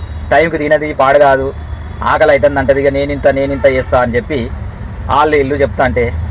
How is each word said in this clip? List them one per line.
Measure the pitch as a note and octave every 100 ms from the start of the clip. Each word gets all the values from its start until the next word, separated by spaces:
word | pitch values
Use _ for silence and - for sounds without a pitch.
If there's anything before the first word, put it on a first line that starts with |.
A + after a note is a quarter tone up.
| - - -
టైంకి | C#3+ E3 D#3
తినది | D3 D3+ D3+
పాడు | C#3 C3+ C#3+
కాదు, | C#3+ C3+ C3+ - - - - -
ఆకలి | A#2 D3 D#3
అవుతుంది | C#3 C#3+ C#3+
అంటది, | C3 C#3
ఇక | C#3
"నేనింత, | C#3 C#3+ C#3+ C#3+
నేనింత | C3+ C#3 C3+ C#3
చేస్తా" | C3 A#2+ C3
అని | B2 A#2+
చెప్పి | A2 C#3+ A#2 - - - - - -
వాళ్ళు | C3+ D#3 D3
ఇల్లు | C3+ C#3+
చెప్తా | C3 G#2
అంటే | C3 A#2+ A#2 - -